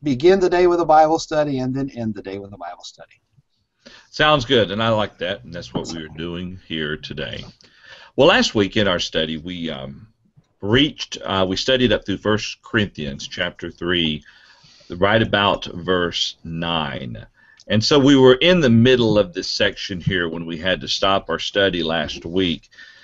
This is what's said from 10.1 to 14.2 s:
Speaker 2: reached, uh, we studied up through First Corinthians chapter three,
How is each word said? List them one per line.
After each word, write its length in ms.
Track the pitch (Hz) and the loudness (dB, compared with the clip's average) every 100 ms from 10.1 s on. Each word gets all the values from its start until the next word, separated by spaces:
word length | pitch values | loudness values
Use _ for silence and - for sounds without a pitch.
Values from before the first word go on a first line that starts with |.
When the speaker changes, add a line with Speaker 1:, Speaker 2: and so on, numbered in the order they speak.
| _ _ _ _ - | _ _ _ _ -10
Speaker 2:
reached, 560 | 101 127 147 - - - | 0 2 2 -2 -12 -10
uh, 220 | - 95 95 | -4 0 0
we 80 | 95 | -2
studied 360 | - 131 120 | 0 2 2
up 140 | 104 - | 0 -2
through 120 | 92 | -4
First 440 | 104 107 - - | 0 -2 -4 -12
Corinthians 640 | - 113 98 - 71 71 - | -4 -2 -2 -4 -10 -10 -12
chapter 440 | - 87 - 85 | -8 -8 -8 -14
three, 520 | - 87 90 80 76 | -8 -2 0 0 -4